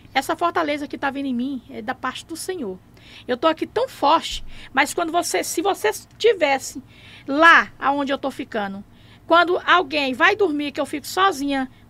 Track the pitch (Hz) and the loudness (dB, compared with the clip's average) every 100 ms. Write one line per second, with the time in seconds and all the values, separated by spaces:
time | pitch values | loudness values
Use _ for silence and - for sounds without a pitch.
0 | - 254 269 330 339 359 311 294 285 330 | -6 -4 -2 -2 -2 0 -2 -4 -6 -6
1 | 277 269 277 240 254 269 - 233 220 247 | -6 -4 -4 -4 -4 -6 -10 -12 -10 -8
2 | 254 247 - 320 - 370 220 185 - - | -6 -8 -10 -12 -8 -8 -8 -10 -16 -20
3 | - - - 240 320 320 330 - 523 - | -20 -14 -8 -2 0 0 -4 -4 -4 0
4 | 277 320 - - - - - 254 294 - | 2 2 0 -8 -10 -14 -6 -2 -2 -2
5 | 339 339 320 359 330 - 392 370 427 415 | -2 -2 0 -2 -4 -2 -2 0 -2 -4
6 | - - 427 403 294 269 - 285 - - | -10 0 2 4 2 0 -4 -14 -16 -20
7 | - - - 277 330 277 220 - 269 285 | -20 -16 -4 6 8 8 6 -2 -2 0
8 | 277 269 277 - 277 226 202 196 - - | -2 -2 -4 -8 -8 -6 -6 -8 -16 -20
9 | - - - 339 339 359 285 339 277 294 | -20 -12 2 4 4 2 2 2 2 -2
10 | 269 254 339 415 392 294 285 269 285 302 | -2 2 2 4 2 0 -4 -4 -6 -6
11 | - - 392 294 285 277 262 - | -6 0 0 0 -2 -2 -4 -10